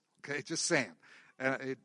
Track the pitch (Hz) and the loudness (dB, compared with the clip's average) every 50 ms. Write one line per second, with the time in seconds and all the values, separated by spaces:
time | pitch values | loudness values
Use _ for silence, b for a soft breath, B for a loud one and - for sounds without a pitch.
0 | _ _ _ _ - - 143 143 131 - 165 - - - 170 143 117 101 - - | _ _ _ _ -8 -6 -6 -6 -4 -4 -4 -2 0 4 4 4 4 2 -4 -14
1 | b b b b b b b b 131 135 135 117 135 131 135 131 _ | b b b b b b b b 0 0 0 0 -2 -4 -6 -6 _